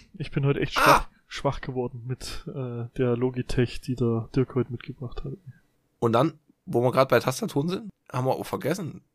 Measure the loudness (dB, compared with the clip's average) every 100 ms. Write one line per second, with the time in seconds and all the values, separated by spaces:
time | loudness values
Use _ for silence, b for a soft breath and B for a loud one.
0 | B -12 -6 0 2 2 0 4 6 6
1 | 4 _ _ -4 -4 -4 -6 -4 -4 -6
2 | -8 -8 -8 -10 -8 -8 -6 -6 -6 0
3 | 2 2 0 -2 0 2 2 -2 -6 0
4 | 2 2 0 0 0 0 -2 -4 -12 -12
5 | -10 -8 -10 -12 -16 B _ _ _ -2
6 | 2 4 2 -2 _ _ -2 2 4 4
7 | 6 4 4 -2 -2 0 0 -4 -8 _
8 | -8 -2 0 -2 -4 -4 -2 -4 -6 -10
9 | _